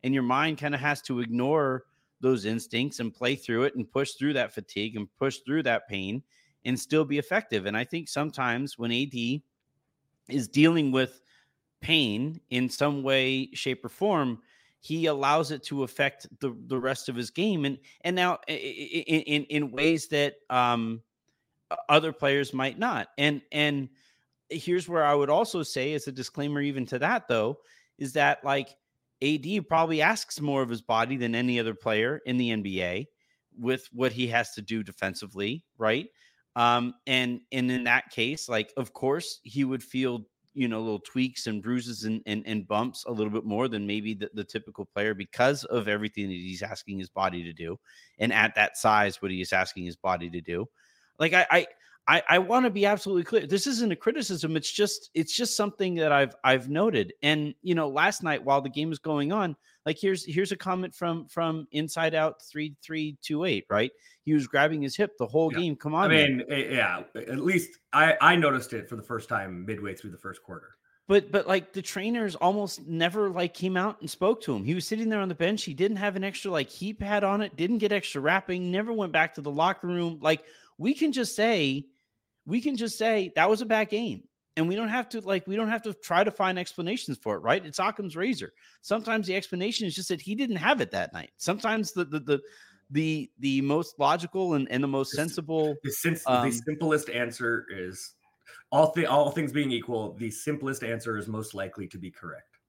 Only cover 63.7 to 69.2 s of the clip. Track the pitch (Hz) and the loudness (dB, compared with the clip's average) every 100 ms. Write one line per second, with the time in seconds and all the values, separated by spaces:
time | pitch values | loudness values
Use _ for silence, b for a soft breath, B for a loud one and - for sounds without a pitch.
63.7 | 101 127 _ b b - 151 131 139 151 | 0 0 _ b b 2 2 2 2 4
64.7 | 156 139 - 202 - 117 143 160 160 175 | 2 -4 0 -2 0 0 2 2 2 -2
65.7 | 143 151 156 196 160 143 127 - 143 - | -2 -2 2 6 6 6 4 -2 -2 0
66.7 | 131 101 90 - 113 113 131 170 185 165 | 2 0 0 -6 -12 -8 -2 2 0 0
67.7 | - _ 139 160 156 156 175 151 131 123 | -14 _ 6 6 8 6 8 4 2 -2
68.7 | 117 104 113 104 113 | -8 -8 -12 -8 -8